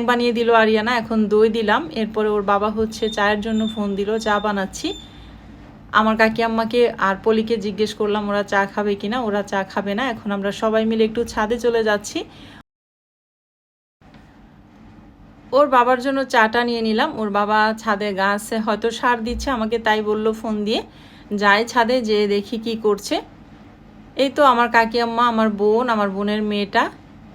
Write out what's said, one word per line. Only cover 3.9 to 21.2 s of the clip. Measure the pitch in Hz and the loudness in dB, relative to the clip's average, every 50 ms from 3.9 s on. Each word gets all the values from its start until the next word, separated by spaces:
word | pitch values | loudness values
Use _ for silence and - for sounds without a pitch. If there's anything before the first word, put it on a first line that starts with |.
| 196 | -2
দিল, | 190 202 202 220 226 | -4 -2 -2 -2 -2
চা | 220 220 208 208 | 0 0 0 0
বানাচ্ছি। | 208 214 202 196 190 - - - - 339 427 - - - - - - - - - - - - - - - - - - - | 0 -2 -2 -2 -4 -6 -8 -8 -8 -8 -8 -8 -14 -20 -20 -20 -20 -20 -20 -20 -20 -20 -20 -20 -20 -20 -20 -20 -8 -2
আমার | - 208 220 220 220 226 | 0 2 2 2 2 2
কাকি | 220 220 226 226 226 | 2 2 2 0 -2
আম্মাকে | 226 226 226 226 220 233 240 240 226 - - | -2 0 -2 -2 0 2 2 2 2 2 0
আর | 190 196 196 190 - | -2 -2 -2 0 0
পলিকে | 226 220 220 220 226 233 214 | 0 2 2 2 0 -2 -2
জিজ্ঞেস | 190 214 190 190 214 208 - | -2 -4 -4 -2 -4 -4 -2
করলাম | - 214 208 202 214 208 202 | -4 -2 -2 -2 -2 -2 -2
ওরা | 202 202 202 | -2 -2 -2
চা | - 208 196 196 | 0 0 0 0
খাবে | 196 - 208 208 208 202 | 0 -2 -4 -2 -2 -2
কিনা, | 202 214 202 240 262 | -4 -4 -4 -4 -4
ওরা | 240 208 202 208 202 | -2 -2 -2 -2 -4
চা | - 202 196 190 | -2 -4 -4 -4
খাবে | 190 - 214 190 202 202 | -4 -4 -6 -4 -4 -4
না। | 220 269 254 | -4 -4 -4
এখন | 226 220 - 214 | -6 -6 -6 -6
আমরা | 202 202 196 202 | -4 -2 -2 -4
সবাই | 196 - 220 220 220 220 220 | -4 -2 -2 0 2 2 0
মিলে | 220 226 220 220 | 2 2 2 2
একটু | 214 220 233 233 | 0 0 -2 -4
ছাদে | 226 - 233 214 208 247 233 | -4 -2 -4 -2 -2 -2 -2
চলে | 233 240 233 226 220 | 0 0 0 2 2
যাচ্ছি। | 214 208 202 208 - - 339 - - - - - - - - - _ _ _ _ _ _ _ _ _ _ _ _ _ _ _ _ _ _ _ _ _ _ _ _ _ _ _ _ - - - - - - - - - - - - - - - - - - - - - - - - - - - - - | 2 0 -2 -2 -6 -8 -10 -10 -10 -16 -20 -20 -20 -20 -20 -20 _ _ _ _ _ _ _ _ _ _ _ _ _ _ _ _ _ _ _ _ _ _ _ _ _ _ _ _ -20 -20 -20 -20 -20 -20 -20 -20 -20 -20 -20 -20 -20 -20 -20 -20 -20 -20 -20 -20 -20 -20 -20 -20 -20 -20 -20 -8 0
ওর | 247 269 294 269 | 4 4 4 6
বাবার | 262 240 240 247 262 240 | 6 4 6 6 4 2
জন্য | 240 277 269 277 262 | 2 -2 -2 -2 -2
চাটা | 262 - 233 220 220 226 240 240 | 2 4 4 4 4 4 0 0
নিয়ে | 240 233 226 | 0 0 -2
নিলাম। | 226 220 214 226 285 320 302 226 | 0 0 0 2 0 0 -2 -4
ওর | 220 208 | -4 -2
বাবা | 202 208 208 202 220 214 214 220 220 | 0 0 0 2 2 2 2 2 0
ছাদে | 220 - 220 208 202 208 208 196 | -2 -2 -2 -2 -2 -2 -4 -2
গাছে | 185 190 202 202 208 214 - 233 220 | -2 0 0 0 -2 -4 -4 -4 -4
হয়তো | 220 226 214 208 233 233 | -2 -2 -2 -2 -2 -4
সার | 226 - - 247 240 226 220 | -4 -2 0 0 0 0 -2
দিচ্ছে, | 247 240 - - 294 | -6 -6 -6 -4 -4
আমাকে | 262 226 220 220 233 226 | -2 -2 -2 -2 -2 -2
তাই | 220 220 214 214 | 0 0 0 0
বলল | 214 214 214 214 214 220 | 0 -2 -2 0 0 -2
ফোন | 220 220 - 226 214 208 208 | -2 -4 -4 -6 -4 -4 -2
দিয়ে, | 208 240 370 - - - - - - - - | -2 -2 -2 -4 -6 -14 -20 -20 -20 -20 -20